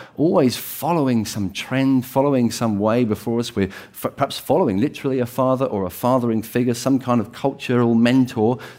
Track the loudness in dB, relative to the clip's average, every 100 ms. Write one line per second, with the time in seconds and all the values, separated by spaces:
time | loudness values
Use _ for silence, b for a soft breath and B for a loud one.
0 | B -2 2 4 2 0 -8 -6 -2 0
1 | 2 0 -2 -4 -6 -6 -4 0 2 2
2 | 0 0 2 2 0 0 -2 0 2 2
3 | 0 -2 -2 -4 -2 -2 -2 -4 -18 -8
4 | -8 -4 -4 -4 0 2 2 2 0 -2
5 | -4 -2 -2 0 0 2 0 -2 -6 -2
6 | 0 2 2 -2 -2 -2 0 0 0 0
7 | 2 0 -2 -4 -4 -4 0 2 4 4
8 | 4 4 2 2 0 0 B